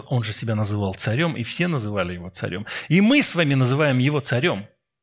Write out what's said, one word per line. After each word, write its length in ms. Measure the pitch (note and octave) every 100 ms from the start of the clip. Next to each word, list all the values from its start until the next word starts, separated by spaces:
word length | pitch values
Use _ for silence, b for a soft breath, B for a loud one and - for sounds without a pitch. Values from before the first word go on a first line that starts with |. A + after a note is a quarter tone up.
| -
Он 160 | B2+
же 80 | A2
себя 240 | - A2+ G#2+
называл 380 | G#2 G#2 G2
царём, 420 | F#2+ - A#2+ E3+ A#2+
и 80 |
все 240 | A2+ - F3
называли 460 | C#3+ G#2+ G2+ F2+
его 160 | F2+ F2
царём. 360 | - - G2 - B B
И 140 | E3+
мы 200 | G#3+ C#4+
с 140 | - E3+
вами 180 | D3
называем 440 | C#3 B2 C3+ D3+ B2+
его 240 | C3+ D3
царём. 440 | - - F3 G2 G#2 _ _ _